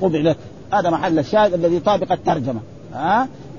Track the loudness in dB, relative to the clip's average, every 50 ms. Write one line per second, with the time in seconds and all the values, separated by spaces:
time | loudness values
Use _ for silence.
0 | -2 0 0 2 2 2 0 0 -4 -20 -20 -18 -10 -2 -2 0 0 2 0 0
1 | 0 0 0 0 0 2 2 4 4 4 4 4 2 2 2 2 2 2 0 0
2 | 2 0 -2 -2 0 -2 0 0 0 -4 -4 -6 -8 -12 -18 -20 -18 -14 -10 -6
3 | -2 0 2 2 0 -2 -6 -16 -18 -18 -10